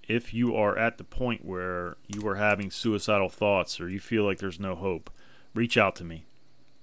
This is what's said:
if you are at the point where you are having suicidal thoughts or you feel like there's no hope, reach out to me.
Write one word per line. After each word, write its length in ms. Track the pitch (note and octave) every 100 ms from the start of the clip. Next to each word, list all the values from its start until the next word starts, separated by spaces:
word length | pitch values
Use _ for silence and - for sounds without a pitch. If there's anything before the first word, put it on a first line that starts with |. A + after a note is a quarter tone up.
| -
if 240 | A#2 -
you 220 | A2+ A#2+ A2
are 220 | G#2 G2+
at 200 | A2+ -
the 80 | -
point 400 | - B2 A#2 -
where 500 | F#2 F2+ F2+ F2 D#2 -
you 200 | G2+ G#2+
are 80 | G2
having 340 | G#2 G2+ G2
suicidal 600 | - A2+ G#2 - G#2 F#2
thoughts 500 | - G#2 G2 F2 -
or 80 | F2
you 140 | F#2+
feel 240 | - A2 G2+
like 140 | F#2
there's 200 | G2 F2
no 160 | G2 F2
hope, 340 | F#2+ D#2+ - - - - -
reach 240 | G#2+ A#2 A#2+
out 180 | G2 -
to 60 |
me. 220 | E2+ E2 - - - - - -